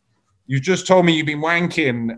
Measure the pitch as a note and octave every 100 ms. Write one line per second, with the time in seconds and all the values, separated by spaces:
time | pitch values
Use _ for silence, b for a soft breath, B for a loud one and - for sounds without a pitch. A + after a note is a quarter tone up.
0 | _ _ _ _ - C3+ C3+ F3+ - F#3
1 | F3 D#3+ D3+ D3 D#3+ E3+ F3 E3+ D3 A#2+
2 | A#2